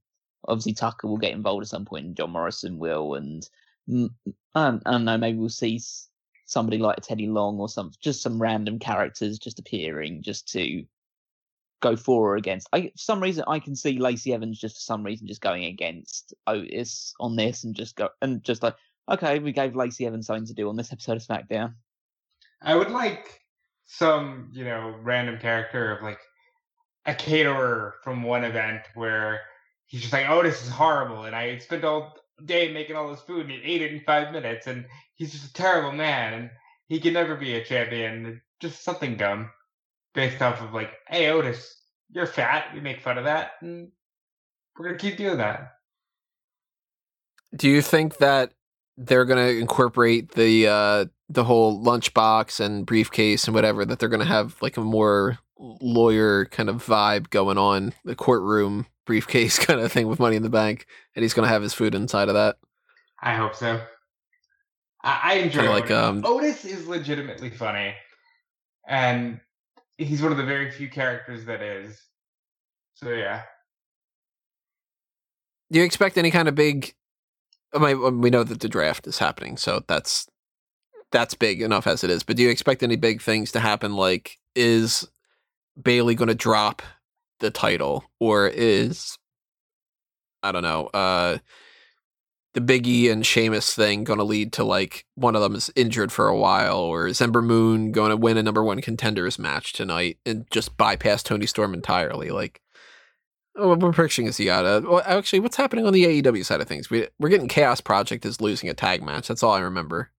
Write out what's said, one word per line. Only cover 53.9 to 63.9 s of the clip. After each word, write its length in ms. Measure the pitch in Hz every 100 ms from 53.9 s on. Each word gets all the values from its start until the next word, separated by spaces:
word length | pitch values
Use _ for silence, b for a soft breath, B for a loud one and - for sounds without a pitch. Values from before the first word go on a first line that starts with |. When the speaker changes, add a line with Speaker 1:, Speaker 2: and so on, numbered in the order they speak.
| 123
Speaker 3:
they're 80 | 113
gonna 160 | 110
have, 300 | 165 110 107 -
like, 160 | 120 -
a 40 |
more 580 | 110 110 107 101 98 117 _ _
lawyer 880 | 123 - 123 117 117 110 107 101
kind 240 | 95 - 104
of 160 | 117
vibe 460 | - 107 104 104 80
going 260 | 101 98 98
on, 360 | 101 98 98 -
the 100 | -
courtroom 720 | 139 - 117 98 107 101 104 - _
briefcase 520 | - 110 - 127 110 -
<laughs> 60 |
kind 140 | - 139
of 120 | 117
thing 160 | 127 110
with 120 | 113
Money 160 | 120
in 80 | 110
the 60 | 110
Bank, 360 | 110 107 110 - b b
and 80 | -
he's 100 | 113
gonna 140 | 117 113
have 160 | 107
his 100 | 104
food 220 | - 107
inside 320 | 98 107 104 101
of 80 |
that? 220 | 104 107 - _ _ _ _ _ _
Speaker 2:
I 140 | 123
hope 200 | 113 107
so. 260 | - 120 117 -